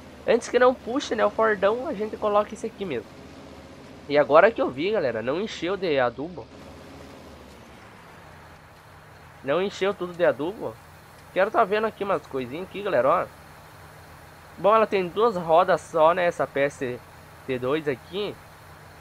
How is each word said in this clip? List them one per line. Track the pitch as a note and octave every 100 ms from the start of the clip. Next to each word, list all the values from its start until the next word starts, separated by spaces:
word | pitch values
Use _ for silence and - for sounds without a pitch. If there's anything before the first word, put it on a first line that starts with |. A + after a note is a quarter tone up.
| - - -
antes | A3+ -
que | B3
não | B3
puxe, | B3+ - C4 -
né, | A#3
o | G#3
Fordão, | G#3 A3 G3+ G3 A#3 C4
a |
gente | G3+ G#3+ A3
coloca | G#3+ G#3 G#3+
esse | A3 A3+
aqui | -
mesmo. | G3 B2 G2+ - - - - - - - - - -
E | C#3+
agora | C#3 D3+ G3
que | A3+
eu | C#4+
vi, | B2+ F3
galera, | G#3+ C#3 A2
não | A#2 D#3
encheu | G#3+ - E3 G3
de | F3+ C#3
adubo. | B2 A#2+ D3+ E3 - - - - - - - - - - - - - - - - - - - - - - - - - - - - - -
Não | C3 D#3
encheu | G3 - F#3+
tudo | G3 F3
de | E3+
adubo. | E3+ B2 D#3 A3 C#3 A2 - - - - -
Quero | E3+ G3
tá | D4+
vendo | G#3 G#3 A3
aqui | -
umas | G3+ E3+ -
coisinhas | C3+ B2 C#3+ F#3
aqui, | F#3
galera, | G3+ D3+ B2+
ó. | F3 A#2+ - - - - - - - - - - - - -
Bom, | F3+
ela | A3 G#3+
tem | G3 F3+
duas | E3+ A#3 F#3
rodas | E3 D#3+ F#3 E3
só, | - E3 D#3
né, | F3+ F3
essa | - C#3
P | C#3
S | C#3 - C3 B2 - - - - -
T | B2+
dois | B2 D3+ D3
aqui. | B2+ - F3+ G3+ A2+ - - - - - -